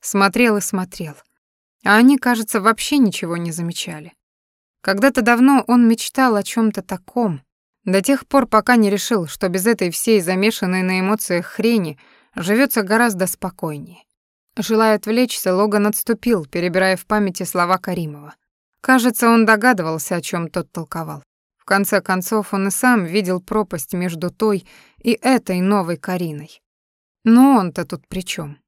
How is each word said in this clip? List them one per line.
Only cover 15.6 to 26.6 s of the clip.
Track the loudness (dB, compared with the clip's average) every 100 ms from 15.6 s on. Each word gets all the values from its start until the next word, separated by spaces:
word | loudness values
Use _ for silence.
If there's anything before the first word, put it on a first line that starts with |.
| 2 2 0
отступил, | -2 -4 -2 0 -2 -2
перебирая | -4 -2 0 0 -2
в | -2
памяти | -2 -2 -4
слова | -6 -2 0 0
Каримова. | -2 -6 -8 -12 -20 -20 _ _ _ _
Кажется, | 2 4 4 2 4
он | 4
догадывался, | 4 4 4 2 -2 -6 -6 -6
о |
чем | -4 -6 -6
тот | -6 -8
толковал. | -12 -10 -10 -10 -12 _ _ _ _
В | -2
конце | 0 2 -2
концов, | 0 -4 0 -4 -2
он | -2 -2
и |
сам | 0 2 2
видел | 0 -2 -2 -4
пропасть | -2 -4 -4 -8 -6
между | -4 -4 -4 -8
той | -2 -2 -2 -6 -20 _ _
и | -4 0
этой | 2 0 0 -2
новой | 0 0 -2 -6
Кариной. | -6 -6 -6 -8 -16 -20